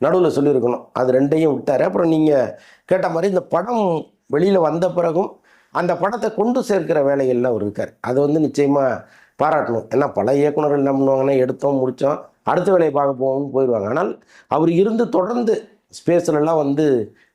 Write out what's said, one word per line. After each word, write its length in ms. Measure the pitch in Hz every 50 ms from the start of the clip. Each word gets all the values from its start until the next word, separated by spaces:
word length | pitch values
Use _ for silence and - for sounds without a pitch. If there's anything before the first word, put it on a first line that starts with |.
| 127
நடுவுல 240 | 156 170 185 175 147
சொல்லியிருக்கணும். 560 | - 147 139 147 135 127 113 123 120 - - -
அது 200 | - 117 127 131
ரெண்டையும் 460 | 127 131 139 143 156 160 160 151 131 -
விட்டாரு. 240 | - - 135 127
அப்புறம் 260 | 156 190 190 190 175 165
நீங்க 520 | 160 156 156 156 143 131 117 101 - - - - - _ _
கேட்ட 240 | - 180 185 185 180
மாதிரி 200 | 165 165 180 202
இந்த 120 | 185 180
படம் 640 | 170 - - 170 190 233 247 226 208 180 165 151 - - _ _ _ -
வெளியில 280 | 135 151 180 196 196 185
வந்த 300 | 165 147 151 170 180 175
பிறகும் 460 | 165 180 170 170 151 175 208 - - - _ _ _ _ _ _
அந்த 240 | - 156 175 175 170
படத்தை 380 | 165 175 202 233 - - 214 -
கொண்டு 280 | - 214 240 247 262
சேர்க்கிற 540 | - - 202 185 156 156 165 151 139 139 139
வேலைகள்ல 280 | 139 135 131 123 120 123
அவர் 220 | 127 117 104 104
இருக்காரு. 300 | 104 - - 101 - - _
அது 200 | - 117 127 135
வந்து 200 | 147 143 151 160
நிச்சயமா 640 | 151 135 - 143 143 139 143 143 135 127 110 - - - _ - _ _ _ -
பாராட்டணும். 440 | - 254 160 147 131 123 117 110 104 - 131
ஏன்னா 180 | 135 143 -
பல 200 | - - 98 120
இயக்குனர்கள் 520 | 139 143 147 147 147 156 151 143 143 143 139
என்ன 80 | 139
பண்ணுவாங்கன்னா, 440 | 139 135 139 135 131 135 135 139 139
எடுத்தோம் 520 | 131 127 127 131 - - 139 139 131 127 127
முடிச்சோம், 320 | 123 - 139 139 151 - - - _ _
அடுத்த 280 | - 117 143 180 175 202
வேலையை 240 | 185 175 165 151 135
பார்க்க 300 | 147 143 139 135 123 135
போவோம்னு 320 | 135 131 139 143 139 135
போயிடுவாங்க. 320 | 135 135 123 117 107 98 107
ஆனால் 340 | 127 160 190 226 - - _ _ - - -
அவர் 240 | - 127 151 160 165
இருந்து 380 | 165 170 196 226 220 226 240 -
தொடர்ந்து 600 | - - 180 214 240 247 233 220 202 - - - _ _ _ _
ஸ்பேஸ்லலாம் 680 | - - - 160 175 175 175 170 156 147 151 156 165
வந்து 600 | 156 143 139 143 147 156 147 131 117 104 - - _ _ _ _